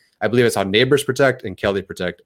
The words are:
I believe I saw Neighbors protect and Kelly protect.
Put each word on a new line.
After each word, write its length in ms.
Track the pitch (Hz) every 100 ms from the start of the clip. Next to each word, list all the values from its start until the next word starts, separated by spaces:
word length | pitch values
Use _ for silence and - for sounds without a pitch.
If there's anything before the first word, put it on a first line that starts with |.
| _ _
I 60 | 107
believe 180 | 120 117
I 40 |
saw 140 | 104
Neighbors 400 | 98 104 131 143
protect 400 | - 131 135 127
and 140 | 104 92
Kelly 240 | 104 98
protect. 400 | 92 - 90 -